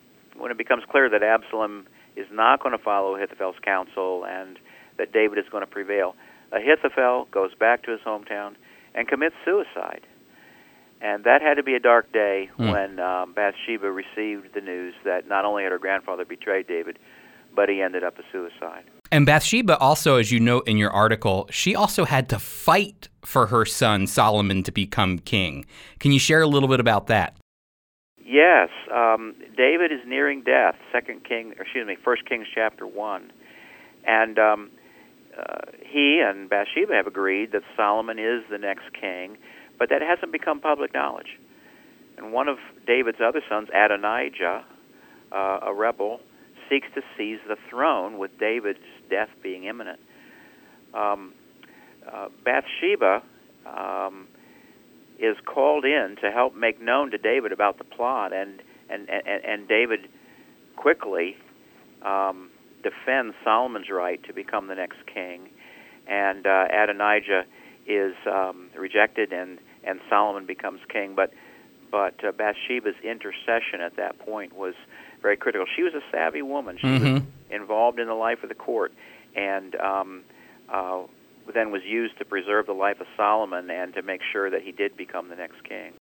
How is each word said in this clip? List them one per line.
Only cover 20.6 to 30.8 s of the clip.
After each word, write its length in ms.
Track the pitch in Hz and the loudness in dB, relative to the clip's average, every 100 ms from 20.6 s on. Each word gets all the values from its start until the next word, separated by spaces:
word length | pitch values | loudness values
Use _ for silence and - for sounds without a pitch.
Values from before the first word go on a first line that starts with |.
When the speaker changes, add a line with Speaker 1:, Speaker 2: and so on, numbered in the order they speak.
| 113 | 2
Speaker 2:
in 100 | 107 | 2
your 120 | 104 | 2
article, 560 | 98 107 110 104 95 - | 4 4 4 2 0 -2
she 240 | - 185 | -2 0
also 300 | 202 208 - | 2 2 2
had 240 | 156 139 120 | 2 2 0
to 80 | 104 | -2
fight 720 | - - - 180 190 - - _ | -6 -2 4 4 2 -6 -20 _
for 220 | - 135 110 | -2 2 4
her 180 | 120 107 | 4 2
son 400 | - 117 104 98 | 2 2 4 2
Solomon 560 | - 107 107 101 95 | 4 4 6 4 2
to 100 | 90 | 0
become 460 | 104 95 - 95 90 | -2 -2 2 2 0
king. 480 | - 104 90 69 - - - - | 0 0 0 -4 -14 -18 -20 0
Can 100 | 143 | 4
you 80 | 139 | 6
share 220 | 135 156 | 6 6
a 60 | 156 | 6
little 220 | 143 135 | 6 4
bit 120 | 131 | 4
about 260 | 120 104 - | 4 4 4
that? 280 | 110 85 - _ _ _ _ _ _ _ _ | 2 2 -4 _ _ _ _ _ _ _ _
Speaker 1:
Yes. 460 | - 139 170 156 85 - - | 2 6 8 8 4 -2 -4
Um, 440 | 117 117 110 110 - - - | 2 4 2 -2 -16 -8 2
David 360 | 127 170 175 | 2 4 0
is 80 | 147 - | -2 -6
nearing 360 | 135 143 139 | -2 -2 -2
death, 340 | 120 131 98 - | 2 4 4 0